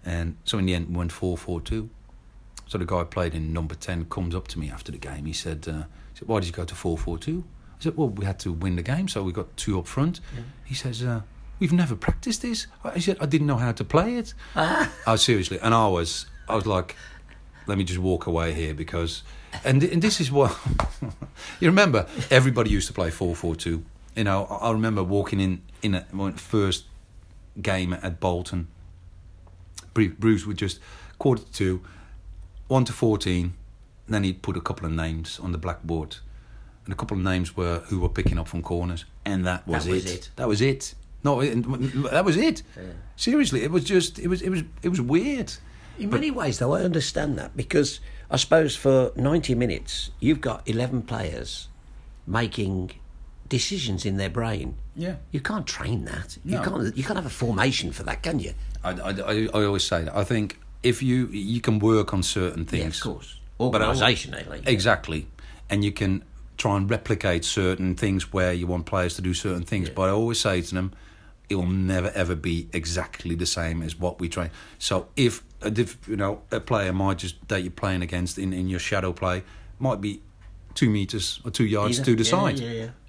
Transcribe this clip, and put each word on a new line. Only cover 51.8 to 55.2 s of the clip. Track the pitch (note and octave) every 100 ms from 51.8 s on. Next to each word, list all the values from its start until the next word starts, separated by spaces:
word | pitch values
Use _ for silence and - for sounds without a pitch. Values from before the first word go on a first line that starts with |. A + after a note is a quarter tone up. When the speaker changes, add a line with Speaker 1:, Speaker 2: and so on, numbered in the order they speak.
| - - - - -
Speaker 2:
making | G#2 A2+ - G2 F#2+ F2+ - - - - - -
decisions | B2+ - G3 B2 F#2+
in | G#2 G2
their | F#2+
brain. | E2+ A#2 G2 C2+ - -
Speaker 1:
Yeah. | - F3 D3